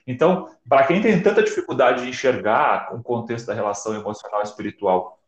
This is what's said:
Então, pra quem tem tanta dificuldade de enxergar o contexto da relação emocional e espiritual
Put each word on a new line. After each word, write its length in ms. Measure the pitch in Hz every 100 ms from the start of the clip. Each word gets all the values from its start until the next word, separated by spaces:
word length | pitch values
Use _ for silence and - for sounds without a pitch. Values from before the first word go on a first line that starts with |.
| -
Então, 440 | 123 160 180 - - -
pra 160 | -
quem 160 | - 175
tem 180 | 226 185
tanta 200 | 202 214
dificuldade 600 | 214 - - 127 127 127
de 80 | 123
enxergar 840 | 127 131 104 98 120 143 95 -
o 80 | -
contexto 440 | - 117 110 117 -
da 80 |
relação 400 | 110 104 101 110
emocional 460 | 107 104 104 - 104
e 40 |
espiritual 720 | 104 - 101 - 101 92 - -